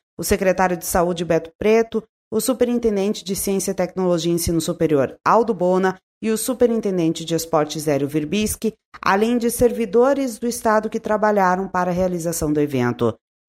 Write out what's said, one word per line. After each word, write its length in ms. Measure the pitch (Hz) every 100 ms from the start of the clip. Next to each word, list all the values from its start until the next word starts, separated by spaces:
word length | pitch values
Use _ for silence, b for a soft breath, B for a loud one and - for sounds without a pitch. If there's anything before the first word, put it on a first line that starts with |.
| _ -
o 60 |
secretário 520 | 165 202 185 185 185 175
de 100 | -
Saúde, 380 | 196 175 175
Beto 260 | 170 165 160 -
Preto, 460 | 208 220 226 226 - _ _
o 120 | 220
superintendente 840 | 240 254 247 240 233 202 196 214
de 140 | - 190
Ciência, 360 | - 196 196
Tecnologia 600 | 190 180 190 185 175 170
e 20 | 170
Ensino 240 | 175 165
Superior, 560 | 160 165 160 147 123 -
Aldo 300 | - 202 226
Bona, 440 | 185 180 185 185 185 _ _
e 120 | 214
o 60 | 220
superintendente 880 | - 247 240 226 214 180 165 165 165
de 100 | 165
esportes, 500 | - 160 151 156 151
Hélio 220 | 139 139
Virbisky, 680 | 156 151 196 214 - 220 - _ -
além 360 | - 196 226 247
de 140 | 233
servidores 880 | - 240 208 226 220 254 277 269 214
do 80 | 240
estado 420 | 226 233 214 214
que 80 | 220
trabalharam 680 | - 214 214 208 185 185 190
para 240 | 185 180
a 20 |
realização 600 | 175 185 180 165 160 151
do 80 | 151
evento. 520 | 147 131 123 120 117 104 _ _